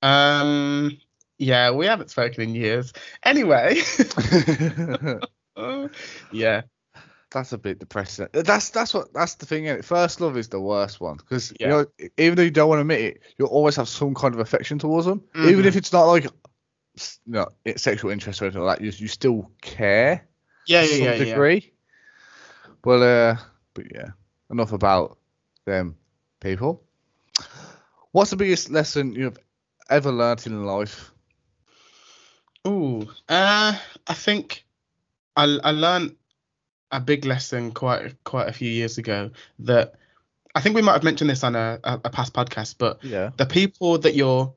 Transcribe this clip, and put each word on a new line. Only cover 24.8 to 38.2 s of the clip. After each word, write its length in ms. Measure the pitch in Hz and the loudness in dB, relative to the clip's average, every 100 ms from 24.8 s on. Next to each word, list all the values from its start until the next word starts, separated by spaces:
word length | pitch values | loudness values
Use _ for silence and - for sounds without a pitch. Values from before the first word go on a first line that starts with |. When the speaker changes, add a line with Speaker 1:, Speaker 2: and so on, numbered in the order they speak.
| 98 95 82 - _ _ _ _ - | 2 2 0 -8 _ _ _ _ -4
Speaker 2:
them 280 | 95 90 82 _ _ _ _ | -4 -4 -10 _ _ _ _
people. 420 | 98 95 127 185 _ _ _ _ _ - - - - - _ _ _ | -8 -4 -4 -6 _ _ _ _ _ -10 -10 -20 -20 -20 _ _ _
What's 200 | 185 202 | 0 2
the 60 | 190 | 0
biggest 340 | 196 175 - | 0 0 0
lesson 420 | 151 147 151 135 | -2 -2 -4 -4
you've 260 | 113 131 117 _ _ _ _ _ | -4 -8 -8 _ _ _ _ _
ever 220 | 143 143 | 0 2
learnt 380 | 123 120 117 117 | 0 0 0 -4
in 160 | 110 101 | -8 -4
life? 460 | 98 104 - - _ _ _ _ _ _ _ _ _ _ - _ _ _ _ 185 | -4 -6 -10 -20 _ _ _ _ _ _ _ _ _ _ -20 _ _ _ _ -4
Speaker 1:
Ooh, 420 | 202 147 120 107 - _ | -2 -2 -4 -8 -14 _
uh, 500 | 170 196 208 214 202 - - - | 2 4 4 2 -2 -8 -20 -10
I 80 | |
think 500 | 165 - 208 - - _ _ _ _ _ _ _ - | -4 0 -2 -2 -14 _ _ _ _ _ _ _ 0
I, 80 | 147 143 | 2 2
I 80 | 143 | -2
learned 460 | 151 165 180 170 - _ _ _ _ _ _ _ | 0 2 0 -2 -10 _ _ _ _ _ _ _
a 60 | 135 | -8
big 240 | 127 147 | -2 -2
lesson 460 | 139 131 131 127 120 | 0 -4 -4 -6 -6
quite, 460 | 110 131 123 - - | -6 -2 -2 -4 -14